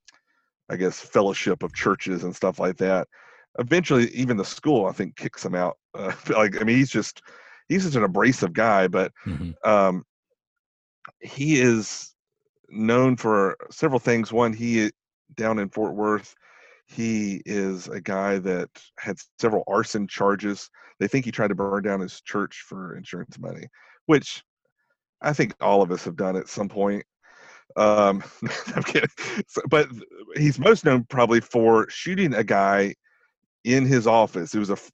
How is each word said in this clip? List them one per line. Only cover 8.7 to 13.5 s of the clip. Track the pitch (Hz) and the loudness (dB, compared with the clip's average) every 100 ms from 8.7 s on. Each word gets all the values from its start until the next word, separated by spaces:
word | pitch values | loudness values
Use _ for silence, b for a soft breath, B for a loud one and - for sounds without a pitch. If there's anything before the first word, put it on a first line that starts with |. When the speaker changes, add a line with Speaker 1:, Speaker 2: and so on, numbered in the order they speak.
| 98 92 | 4 2
Speaker 1:
but, | 95 92 - 101 | 0 -2 -6 -10
Speaker 2:
Mm-hmm. | 78 85 - 110 | -8 -10 -4 2
Speaker 1:
um, | 104 95 90 - _ _ _ _ _ _ _ _ _ - _ | 4 4 0 -8 _ _ _ _ _ _ _ _ _ -20 _
he | 90 135 151 139 | -16 -6 0 4
is | 123 113 98 - - _ _ _ _ _ _ | 6 4 0 -10 -16 _ _ _ _ _ _
known | 107 110 123 131 120 | -2 2 4 4 2
for | 113 104 95 | 2 2 2